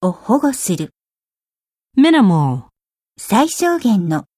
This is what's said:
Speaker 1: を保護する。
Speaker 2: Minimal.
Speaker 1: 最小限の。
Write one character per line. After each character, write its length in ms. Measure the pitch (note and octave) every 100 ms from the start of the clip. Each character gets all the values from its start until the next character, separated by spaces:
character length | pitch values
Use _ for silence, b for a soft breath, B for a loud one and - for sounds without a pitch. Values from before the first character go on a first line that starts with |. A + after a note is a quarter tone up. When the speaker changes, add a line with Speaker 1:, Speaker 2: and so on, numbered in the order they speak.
Speaker 1:
を 100 | F#3
保 280 | F3 - C4
護 120 | C#4+
す 240 | C4 - E3+
る。 140 | D3+ _ _ _ _ _ _ _ _ _ _ -
Speaker 2:
Minimal. 680 | D4 E4 G#3 E3 C#3+ B2+ - _ _ _ _ _
Speaker 1:
最 300 | - G#3+ D#4
小 280 | - F4 E4+
限 320 | B3+ G#3 E3+
の。 160 | D#3 -